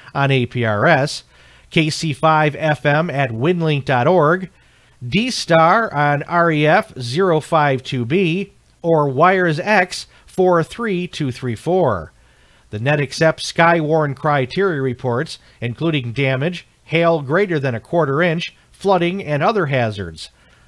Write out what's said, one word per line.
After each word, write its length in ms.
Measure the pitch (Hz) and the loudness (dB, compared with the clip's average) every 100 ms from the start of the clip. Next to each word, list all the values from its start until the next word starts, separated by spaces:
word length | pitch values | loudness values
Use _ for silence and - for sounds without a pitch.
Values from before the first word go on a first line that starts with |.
| - | -10
on 160 | 151 139 | -2 2
A 160 | 135 120 | 2 0
P 180 | 123 | -2
R 220 | 113 104 139 | -2 2 2
S, 380 | 147 147 - - _ - - _ | 2 0 -6 -14 _ -20 -20 _
K 200 | - 156 | 0 0
C 220 | - 165 | -2 -4
five 420 | 135 160 156 156 | 0 2 2 2
F 320 | 143 160 147 151 | 0 -4 -2 0
M 240 | 143 170 | 0 -2
at 200 | 139 135 | -2 -4
winlink 540 | 110 143 180 160 147 | 0 0 0 0 -2
dot 220 | 135 127 131 | 0 0 2
org, 420 | 185 147 180 185 _ _ _ _ _ 123 | 4 4 0 -4 _ _ _ _ _ -4
D-STAR 840 | 175 254 226 - 165 160 214 226 | -2 -2 -4 0 4 6 4 0
on 300 | 143 147 143 | 0 0 0
R 300 | 156 175 175 | 0 0 2
E 140 | 151 151 | 2 4
F 300 | 185 220 - | 2 0 -8
zero 420 | 120 135 190 156 | -6 -2 0 0
five 420 | - 165 147 135 | 0 0 2 0
two 220 | - 131 | -4 -6
B, 480 | 120 170 180 175 202 _ _ _ | -2 0 0 -2 -6 _ _ _
or 280 | 170 165 143 | 0 2 2
Wires 500 | 131 175 190 180 151 | 2 2 4 2 0
X 480 | 185 214 185 - - _ | 0 0 0 -4 -14 _
four 380 | - - 185 170 | -12 0 2 4
three 460 | 160 - 233 180 180 | 0 -4 -4 -4 -6
two 240 | - 143 | -6 -6
three 240 | 120 127 110 | -4 -6 -6
four. 560 | - 185 156 95 76 _ _ _ _ _ _ | -2 0 2 0 -6 _ _ _ _ _ _
The 80 | 107 | -6
Net 220 | 123 151 | -2 -2
accepts 520 | 143 - 160 156 - | -2 0 0 0 -6
Skywarn 640 | - 170 170 151 160 147 131 | 2 2 2 2 0 0 -2
criteria 640 | 156 147 127 180 196 151 | -2 0 -2 -2 -2 0
reports, 600 | 135 123 127 120 160 - - _ | -4 -4 -2 -2 -4 -10 -20 _
including 520 | 120 117 165 151 120 | -8 -4 -2 -2 -4
damage, 540 | 110 135 131 151 175 - _ _ | -2 -2 0 -2 -6 -14 _ _
hail 360 | 160 170 165 | 0 2 2
greater 360 | 131 160 202 165 | 0 0 0 0
than 160 | 135 | -2
a 60 | 117 | -4
quarter 420 | - 170 147 139 | -2 0 0 2
inch, 320 | 175 165 - - _ | 0 0 -6 -14 _
flooding, 540 | - 190 185 170 196 | -6 0 2 2 -2
and 180 | 147 147 | -4 0
other 240 | 175 220 156 | 0 0 0
hazards. 640 | 135 117 101 87 80 - _ _ _ | 0 -2 -4 -10 -10 -18 _ _ _